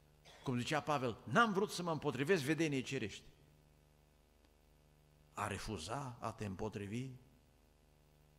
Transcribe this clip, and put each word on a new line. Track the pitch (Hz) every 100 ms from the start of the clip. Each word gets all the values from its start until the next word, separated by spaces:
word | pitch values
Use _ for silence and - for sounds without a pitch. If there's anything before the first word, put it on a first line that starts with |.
| - - - -
Cum | - 123
zicea | 117 151
Pavel, | - 147 127 101
„N-am | - 156 233
vrut | 190 202
să | -
mă | 175
împotrivesc | 151 143 117 143 190
vedeniei | 131 156 165 135
cerești.” | 120 135 113 - - - - - - - - - - - - - - - - - - - - - -
A | - 104
refuza | 95 - 98 - 127 135 117
a | 113
te | 107
împotrivi | 104 95 107 104 101 117 131 127 - - - - - - - - - - -